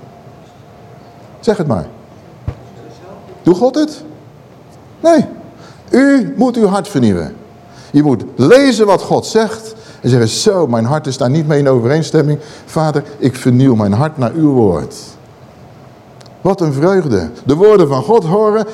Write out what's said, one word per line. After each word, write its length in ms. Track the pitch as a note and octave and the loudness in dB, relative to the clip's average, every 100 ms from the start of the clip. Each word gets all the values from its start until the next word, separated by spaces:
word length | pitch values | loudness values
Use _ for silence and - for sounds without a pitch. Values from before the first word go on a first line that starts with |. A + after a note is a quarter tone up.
| - - - - - - - - - - - - - - | -20 -20 -20 -20 -20 -20 -20 -20 -20 -20 -20 -20 -20 -6
Zeg 160 | - G#3 | -4 -2
het 100 | D3+ | -2
maar. 200 | G2 C#2+ - - - - - - - - - - - - - - - | -4 -6 -16 -20 -20 -20 -14 -12 -12 -18 -20 -20 -20 -20 -20 -20 -4
Doet 140 | D#3+ F3+ | 0 2
God 180 | B3 | 0
het? 300 | D4 D4+ - - - - - - - - - - - | 0 -4 -6 -18 -20 -20 -20 -20 -20 -20 -20 -20 -2
Nee. 260 | D#4+ D#4+ - - - - - - - | 2 2 0 -8 -20 -20 -20 -20 -4
U 440 | A#3+ C#4 C#4 F#3 C#3 | 0 2 2 0 -2
moet 200 | B3+ A#3+ | -2 0
uw 100 | G3+ | 0
hart 220 | G3+ - | 0 -4
vernieuwen. 460 | C3+ A#2 F2+ D2+ B1 - - - - - | -2 0 0 -6 -14 -20 -20 -20 -20 -2
Je 120 | C#3+ | 0
moet 220 | D3 A#2 - | 2 0 -4
lezen 520 | - C#3+ B3+ C#4 A3 G#3 | 0 6 6 6 2 2
wat 160 | F3+ | 2
God 240 | - C3+ - | 0 -2 -2
zegt 480 | A3 A3 - - - - - | -2 -2 -6 -14 -20 -20 -6
en 80 | B2+ | 0
zeggen, 200 | B2 A2+ | 2 0
zo, 380 | - G#3+ F#3+ C#3+ | 0 0 0 0
mijn 180 | A#2 | 0
hart 220 | A2+ D3+ D3 | -2 -2 -4
is 100 | B2+ | -4
daar 140 | B2 | -2
niet 160 | D3+ D3+ | 0 0
mee 120 | D3 | 0
in 100 | C#3 | 2
overeenstemming. 680 | C3 A#2 D#3 D#3+ - C#3+ D3 - - | 2 2 -2 0 0 0 -2 -8 -20
Vader, 380 | - E3 D#3 C#3+ C#3 - | -8 -4 -2 -2 -6 -4
ik 180 | C3 - | -4 -2
vernieuw 380 | C3+ B2 C3+ | 0 2 4
mijn 180 | A2 G2+ | 2 0
hart 260 | G#2 D#3 D3+ | 0 -2 -2
naar 140 | A#2 | -6
uw 200 | E3 D3+ | 0 0
woord. 440 | C3 G#2 E2 C2 - - - - - - - - - - - - - - - | 2 2 0 -6 -12 -20 -20 -20 -20 -20 -20 -20 -20 -20 -20 -20 -20 -20 -6
Wat 200 | E3+ F#3+ | -4 -2
een 120 | D#3+ | -2
vreugde. 560 | C#3 E3+ G3 D3+ G2+ D#2+ - | 0 0 0 0 -2 -4 -8
De 100 | - | -2
woorden 340 | D3+ G#3 G#3 D#3 | 2 4 6 4
van 140 | C3 | 0
God 220 | E3+ A3+ | 0 0
horen 420 | E3 G3+ G#3+ G#3+ G#3+ | 2 0 0 0 -4